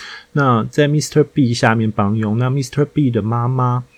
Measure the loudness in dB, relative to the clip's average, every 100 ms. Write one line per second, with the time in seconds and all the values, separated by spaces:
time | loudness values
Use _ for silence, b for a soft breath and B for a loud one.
0 | B B B 0 2 2 0 0 0 0
1 | 0 0 0 2 0 2 2 2 0 0
2 | 0 0 -2 0 0 -2 -4 -2 -2 0
3 | 0 0 -2 -2 -2 0 0 -2 -6